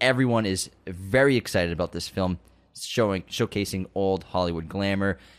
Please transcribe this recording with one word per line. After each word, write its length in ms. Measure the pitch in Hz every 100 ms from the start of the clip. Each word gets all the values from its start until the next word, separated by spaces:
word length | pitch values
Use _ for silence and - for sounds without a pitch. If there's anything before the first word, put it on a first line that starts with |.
Everyone 440 | 127 127 127 117 107
is 240 | 95 - _ -
very 520 | 90 95 123 139 123
excited 340 | - 98 87
about 220 | 82 90
this 160 | 87 -
film, 300 | - 92 90 _ _ _ -
showing, 440 | - - 107 95
showcasing 600 | - - 113 104 101 95 92 98
old 300 | 98 95 -
Hollywood 420 | 90 90 82 82
glamour 500 | 98 98 98 98 92 -